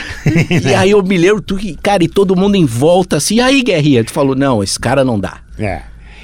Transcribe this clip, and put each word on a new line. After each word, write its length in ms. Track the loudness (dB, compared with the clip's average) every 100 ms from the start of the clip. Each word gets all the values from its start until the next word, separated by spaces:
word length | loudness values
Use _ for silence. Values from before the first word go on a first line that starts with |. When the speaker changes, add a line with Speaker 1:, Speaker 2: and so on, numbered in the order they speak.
| -8 -6 -2
Speaker 1:
<laughs> 320 | 0 0 0 0
Speaker 2:
E 60 | 2
aí 160 | 2
eu 100 | 2
me 140 | 2 2
lembro, 240 | 2 0
tu, 140 | -2 -6
que, 200 | -6 -4
cara, 220 | 0 0
e 40 | 0
todo 280 | 0 0 2
mundo 200 | 2 2
em 100 | 2
volta 520 | 2 2 2 2 -2
assim, 180 | 0 0
"E 60 |
aí, 200 | 2 2
Guerrinha?" 400 | 2 2 2 2
Tu 80 | 0
falou, 240 | -2 0 0
"Não, 280 | 0 0
esse 160 | -2 -4
cara 240 | -2 0
não 160 | 0 -2
dá." 180 | -6 -10 -18 -8
Speaker 1:
É. 240 | -8 -8 -12 -20 -20 -20